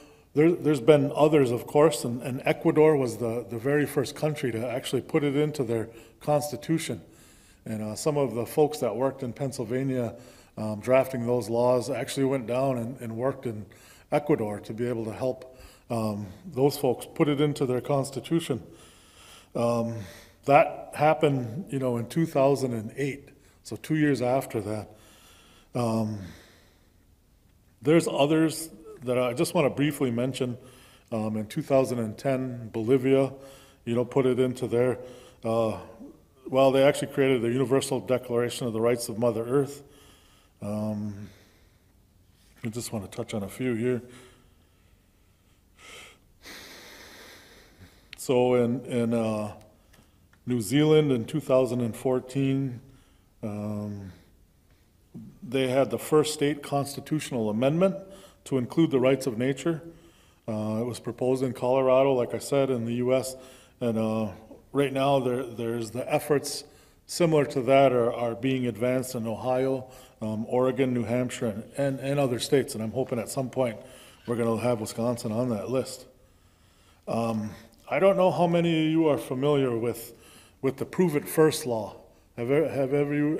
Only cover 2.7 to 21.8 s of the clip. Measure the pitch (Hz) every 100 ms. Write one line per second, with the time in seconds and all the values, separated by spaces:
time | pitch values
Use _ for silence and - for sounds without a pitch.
2.7 | 147 151 151 127 107 117 113 104 117 123
3.7 | 147 139 147 120 - 151 147 127 110 123
4.7 | 123 - 131 120 160 143 139 151 147 117
5.7 | 117 107 - - - - 147 147 - -
6.7 | 160 - 113 - - - - - - -
7.7 | 110 107 104 - 147 135 113 113 - 147
8.7 | - 123 104 135 131 123 110 135 120 110
9.7 | 127 135 127 117 - - - - - 107
10.7 | 104 101 131 131 - 117 123 104 117 123
11.7 | 127 120 123 135 - 135 135 110 123 139
12.7 | 127 117 135 120 110 127 135 127 107 101
13.7 | - - - - 147 - 143 107 104 -
14.7 | 110 120 120 110 101 131 127 - - -
15.7 | - - 117 110 104 101 90 - 127 143
16.7 | 139 135 117 - - 151 139 151 139 135
17.7 | 123 120 143 135 127 - 165 165 120 -
18.7 | - - - - - - - - - 117
19.7 | 117 117 113 95 - - _ - 143 165
20.7 | - - - 151 156 151 139 120 117 -
21.7 | 135